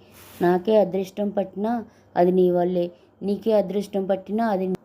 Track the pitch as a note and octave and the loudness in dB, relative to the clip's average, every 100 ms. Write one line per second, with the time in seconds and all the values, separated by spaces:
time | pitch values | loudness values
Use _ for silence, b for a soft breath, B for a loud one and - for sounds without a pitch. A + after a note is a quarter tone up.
0 | B B B - F3 F3+ F3+ G#3+ F3+ F#3+ | B B B -2 2 2 4 4 4 0
1 | F#3+ - G3+ G3+ F#3+ F#3+ G#3+ A#3 G#3 B | -6 -6 -4 -4 -6 -4 -4 -6 -8 B
2 | B F3+ F3+ F#3 F3+ F3 F3 F3+ F3 - | B 2 4 4 4 2 0 0 -4 -8
3 | B B F#3+ G3+ A3+ G#3+ F#3+ G3+ G3+ G3+ | B B -6 -4 0 0 0 -4 -4 -4
4 | F#3+ F#3+ F#3+ G#3 A3+ F#3+ F#3 F#3 | -2 -4 -4 -4 -2 -2 -2 -4